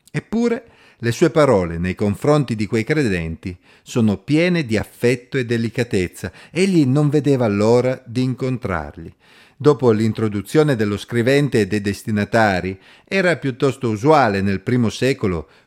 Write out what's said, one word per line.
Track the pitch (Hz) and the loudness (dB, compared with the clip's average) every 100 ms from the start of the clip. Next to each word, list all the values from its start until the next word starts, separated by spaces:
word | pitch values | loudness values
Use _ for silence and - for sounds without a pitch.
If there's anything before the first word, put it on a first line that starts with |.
| _ | _
Eppure | 151 - 220 233 226 - _ _ - | -12 -6 -4 -2 -4 -10 _ _ -6
le | 117 | -4
sue | - 160 | 2 2
parole | 160 139 101 85 82 | 4 4 2 0 -4
nei | 90 92 | -4 -2
confronti | 104 101 139 151 123 | -2 -2 0 0 0
di | 110 104 | -4 -2
quei | 113 | -2
credenti | 107 151 117 90 82 80 95 87 _ _ | -2 -2 0 -2 -4 -8 -12 -14 _ _
sono | - 123 107 95 | -6 0 0 0
piene | - 151 180 170 | 0 0 0 0
di | 123 101 | -2 -2
affetto | - - 123 127 - 135 | -4 -2 -2 -2 -4 -6
e | |
delicatezza. | 117 117 113 - 117 101 87 - 92 - - | -2 -2 -2 -4 -2 -2 -2 -6 -14 -14 -8
Egli | 160 196 175 127 | -2 2 2 2
non | 143 147 | 2 2
vedeva | 147 139 135 113 | 2 2 2 0
l'ora | 101 107 123 127 127 - | 2 4 4 2 -4 -6
di | 120 | -4
incontrarli. | 131 113 131 123 95 85 73 85 85 - _ _ _ - | -4 -4 -6 -6 -6 -6 -8 -14 -18 -20 _ _ _ 0
Dopo | 139 127 123 | 2 4 4
l'introduzione | 107 113 110 110 101 - 156 151 117 | 4 2 -2 -4 -4 -2 2 2 2
dello | 104 101 | -2 -4
scrivente | - 120 117 139 143 117 | -4 -2 2 2 2 0
e | 98 | 0
dei | 104 | -2
destinatari, | 101 95 117 104 98 113 107 90 95 95 - _ | -2 -6 -4 -4 0 2 2 0 -4 -10 -16 _
era | - 196 180 147 | -6 -2 0 0
piuttosto | 139 120 139 - 120 | -4 -2 -2 -2 -4
usuale | 107 139 156 117 98 | 0 4 4 4 0
nel | 98 95 | -2 -2
primo | - 123 107 | -2 0 0
secolo | - 127 127 104 82 - _ | 0 -2 -2 -2 -4 -8 _